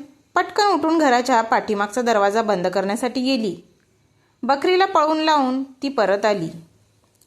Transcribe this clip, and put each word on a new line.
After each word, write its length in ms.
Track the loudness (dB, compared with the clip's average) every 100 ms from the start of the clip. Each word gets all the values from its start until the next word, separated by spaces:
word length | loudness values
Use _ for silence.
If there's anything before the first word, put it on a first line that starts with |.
| -10 _ _ -4
पटकन 280 | -2 0
उठून 340 | 0 2 0 2
घराच्या 440 | 4 2 2 0
पाठीमागचा 600 | 2 0 0 -2 -2 -2
दरवाजा 400 | 0 2 2 0
बंद 260 | 0 -2 -2
करण्यासाठी 540 | -2 -2 -4 -4 -4
गेली. 340 | -2 -2 -2 -6 -14 _ _ _ _ _ _ _
बकरीला 420 | -2 0 2 2 2
पळून 320 | 2 2 2
लावून 460 | 2 2 0 -2
ती 260 | -6 -8 -4
परत 360 | 0 0 2 0
आली. 240 | 0 -4 -10 -20 _ _ _ _ _